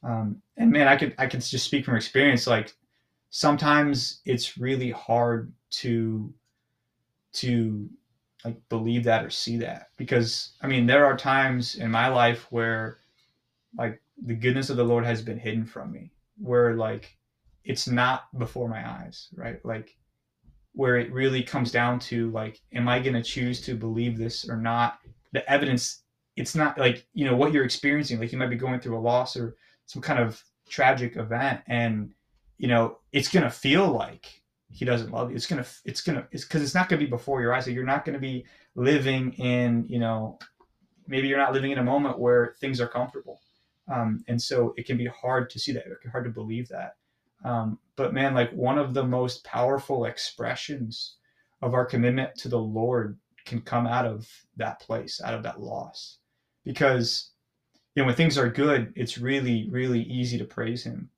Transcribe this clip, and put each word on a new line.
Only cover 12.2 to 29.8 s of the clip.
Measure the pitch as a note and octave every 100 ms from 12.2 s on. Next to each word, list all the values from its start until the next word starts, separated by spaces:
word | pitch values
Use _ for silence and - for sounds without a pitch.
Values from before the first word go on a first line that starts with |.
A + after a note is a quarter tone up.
| A#2+ A#2 -
where, | A#2 A2+ A2+ A2+ - _ _ _ _ _ _ _ A#3
like, | A#2 A2 _ -
the | B2
goodness | A2+ B2 C3 C3+
of | B2
the |
Lord | A#2 A#2+
has | A#2+ A2+
been | A2+ A2
hidden | A#2 A2+
from | A2+ - -
me, | - - _ _ _
where, | G3+ B2 A#2+
like, | A2+ A2 G#2+ - _ _ _ _ _
it's | - A#2 -
not | B2 B2 C3 - B2+
before | A#2+ B2+ A#2
my | A2+ A2+
eyes, | B2 A#2 - -
right? | - - A#2
Like, | A#2 A2 A2 _ _ _ _ _ _ _ _
where | - C3 B2
it | A#2
really | B2+ C3+ C3
comes | A#2+ C3+ A#2+
down | A#2+ A#2+ B2
to, | - A#2+ A#2
like, | A2 A2 - _
am | B2 A#2+
I | D3+
gonna | C3 B2
choose | A#2 - B2 B2
to | -
believe | A#2 A2+ A2+ A#2+ A2+
this | A2+ - -
or | A2+
not? | A2+ A#2 A#2+ - - - _
The | C3+ -
evidence, | C#3+ C#3+ B2 - - _ _ _ -
it's | C3
not, | D#3+ D3+ C#3+
like, | B2+ A#2+ -
you | -
know, | C#3 B2
what | D3
you're | D3+
experiencing, | B2+ - C#3+ D3 D3 A#2
like, | A#2
you | C3
might | B2+
be | A#2+
going | C3 B2
through | B2 A2+
a |
loss | A#2 B2 B2 -
or | A#2 - _ _